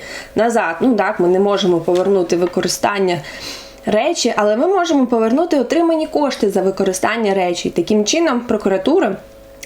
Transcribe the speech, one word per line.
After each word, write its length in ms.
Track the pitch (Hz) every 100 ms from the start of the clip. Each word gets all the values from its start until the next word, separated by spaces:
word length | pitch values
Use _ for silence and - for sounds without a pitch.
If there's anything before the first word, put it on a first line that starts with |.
| - - -
назад, 420 | - 226 226 175 170
ну 140 | 262
так, 260 | 220 190 214
ми 80 | 175
не 120 | 185
можемо 380 | 202 202 196 170
повернути 580 | 160 180 185 196 175 175
використання 840 | 175 - 185 - 233 202 190 170 151 - - - - - -
речі, 460 | 208 277 339 240 -
але 200 | 208 214
ми 100 | 320
можемо 400 | 392 339 294 254
повернути 540 | 233 220 262 339 302
отримані 460 | 233 294 330 320 311
кошти 440 | 302 285 262 208
за 120 | 190
використання 720 | 185 190 196 185 - 226 214
речі. 360 | 196 180 175 180
Таким 340 | - - 214
чином, 360 | 208 311 339 240
прокуратура 760 | 233 214 208 190 220 349 247 196 - - - -